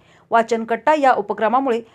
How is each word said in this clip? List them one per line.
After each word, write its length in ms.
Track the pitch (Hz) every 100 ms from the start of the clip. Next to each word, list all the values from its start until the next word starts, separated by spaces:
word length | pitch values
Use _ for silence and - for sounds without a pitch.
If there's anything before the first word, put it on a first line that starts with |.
| _ _ _
वाचन 340 | 226 226 226
कट्टा 300 | 226 226 302 311
या 160 | 262
उपक्रमामुळे 680 | 214 202 202 220 254 269 226 226